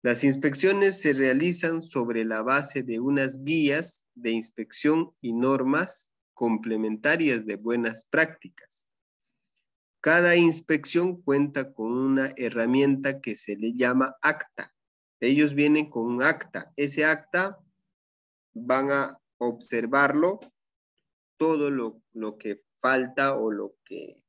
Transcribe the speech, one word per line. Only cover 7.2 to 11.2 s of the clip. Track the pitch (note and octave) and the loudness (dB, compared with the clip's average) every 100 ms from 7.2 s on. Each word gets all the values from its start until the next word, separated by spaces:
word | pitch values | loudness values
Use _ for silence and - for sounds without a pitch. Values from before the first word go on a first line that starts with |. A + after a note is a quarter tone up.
| D#3 A#2 G#2+ | 2 0 -4
de | G2+ | -6
buenas | A2 A#2+ A2+ A2+ _ | -2 -2 -2 -6 _
prácticas. | - - - F#2 - _ - _ _ _ _ _ _ _ _ _ _ _ _ | -2 -2 -4 -20 -20 _ -20 _ _ _ _ _ _ _ _ _ _ _ _
Cada | D#3 E3+ F3 F3 | 2 4 6 6
inspección | E3+ D#3+ - D3+ - E3+ F3 F3 | 6 2 -2 -2 0 0 0 -2